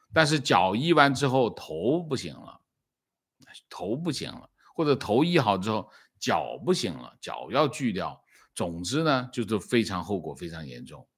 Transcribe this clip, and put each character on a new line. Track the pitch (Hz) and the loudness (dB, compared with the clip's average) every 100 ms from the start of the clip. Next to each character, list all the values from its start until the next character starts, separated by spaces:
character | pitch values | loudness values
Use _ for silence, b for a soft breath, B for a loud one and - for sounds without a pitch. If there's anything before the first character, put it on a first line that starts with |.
| _ | _
但 | 160 147 | 2 4
是 | 156 | 2
脚 | 123 104 92 | 4 4 4
医 | 107 165 | 2 4
完 | 151 139 | 6 6
之 | 127 139 | 4 2
后 | 131 110 | 2 2
头 | - - 80 107 170 | -2 -10 -2 0 0
不 | 156 131 | -2 -6
行 | 85 | -8
了， | 62 - - _ _ _ _ _ _ _ _ - - _ | -14 -18 -20 _ _ _ _ _ _ _ _ -20 -20 _
头 | - 90 135 | -10 -6 -4
不 | 170 | -4
行 | - 65 | -6 -8
了， | 53 - _ b | -12 -20 _ b
或 | - | -2
者 | 147 127 | 2 2
头 | - 117 | 2 4
医 | 170 170 | 4 4
好 | 110 95 | 4 2
之 | 107 | 0
后 | 107 - b b _ | -2 -4 b b _
脚 | - 87 60 64 | -2 -2 -2 -4
不 | 127 | -2
行 | 190 98 | 0 -2
了， | 67 60 - | -6 -14 -16
脚 | - 55 71 | -12 -10 -2
要 | 131 147 | 0 0
锯 | - 123 | 0 -4
掉。 | 92 80 - b b b | -2 -6 -10 b b b
总 | - 90 85 | -6 -6 -4
之 | 90 143 | -4 0
呢， | 160 131 123 | 2 0 -2
就 | - 104 | -6 -2
是 | 107 | -2
非 | - 120 | 2 0
常， | 101 92 | 2 -4
后 | 85 98 | -4 -4
果 | 78 | -6
非 | 69 85 | -10 -12
常 | 82 71 | -12 -12
严 | 62 | -14
重。 | 64 73 - | -16 -18 -20